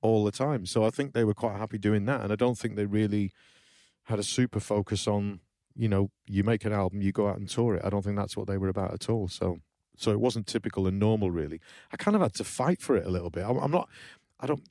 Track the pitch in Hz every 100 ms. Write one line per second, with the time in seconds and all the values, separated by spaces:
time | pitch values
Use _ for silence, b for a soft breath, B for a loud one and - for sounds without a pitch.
0 | 110 110 104 - 139 135 90 113 110 -
1 | 139 120 110 101 117 98 110 110 104 107
2 | 101 135 101 107 123 120 117 104 104 104
3 | 107 104 98 b b b b b b b
4 | - 107 104 - 123 104 - 104 98 101
5 | - 104 101 95 - _ _ - 113 98
6 | 98 - - 98 101 110 110 104 92 101
7 | 98 98 101 95 95 - 120 95 101 104
8 | 95 101 101 - 104 98 95 95 92 -
9 | - 113 92 - 92 85 - _ _ -
10 | 117 104 123 117 98 113 98 98 95 98
11 | 107 110 98 85 73 80 B B B -
12 | - 208 139 - - - 131 180 - 113
13 | 90 90 87 - 101 131 143 170 - B
14 | B B B _ 131 143 -